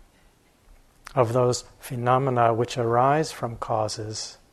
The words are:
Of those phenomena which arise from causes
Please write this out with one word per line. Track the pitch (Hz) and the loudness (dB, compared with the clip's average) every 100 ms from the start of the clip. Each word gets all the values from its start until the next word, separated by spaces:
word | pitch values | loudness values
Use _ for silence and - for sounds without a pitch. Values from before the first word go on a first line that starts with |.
| - _ _ _ _ _ _ - _ _ - | -20 _ _ _ _ _ _ -20 _ _ -6
Of | 143 113 | 0 2
those | 123 123 120 - - | 2 2 0 -6 -18
phenomena | - 123 120 127 139 123 117 | -10 -4 2 2 2 2 2
which | 113 120 127 | 2 -2 -2
arise | 117 120 131 147 156 | 0 2 4 2 -2
from | - 120 113 | -6 -10 -8
causes | - 113 107 - 107 110 - - _ | -4 -2 -2 -6 -10 -10 -12 -16 _